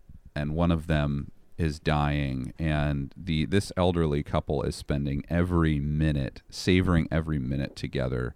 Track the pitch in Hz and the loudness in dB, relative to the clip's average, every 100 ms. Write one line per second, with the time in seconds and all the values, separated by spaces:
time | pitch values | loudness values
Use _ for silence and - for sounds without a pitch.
0 | - - - 73 73 80 85 82 80 78 | -20 -20 -10 -6 -4 0 2 2 2 0
1 | 73 71 - - - - 82 71 - 76 | 2 -2 -6 -14 -16 -4 -2 -2 0 2
2 | 73 73 69 65 64 - 80 76 73 71 | 2 0 -2 -4 -6 -4 -2 0 0 -2
3 | 69 - 90 78 64 98 - - 90 85 | -4 -8 -2 0 2 0 0 0 2 2
4 | 78 73 - 80 - 71 71 - - 71 | 2 0 -2 -2 -2 -2 -2 -4 -4 -2
5 | 71 69 - 85 87 87 80 73 73 76 | -2 -4 -2 0 2 4 4 2 0 2
6 | 78 73 65 - - - - 92 90 85 | 2 2 -2 -8 -16 -4 2 4 6 4
7 | 76 80 80 76 64 69 67 - - 69 | 2 0 0 -2 -2 -2 -4 -6 -6 -2
8 | 64 64 60 | -2 -2 -4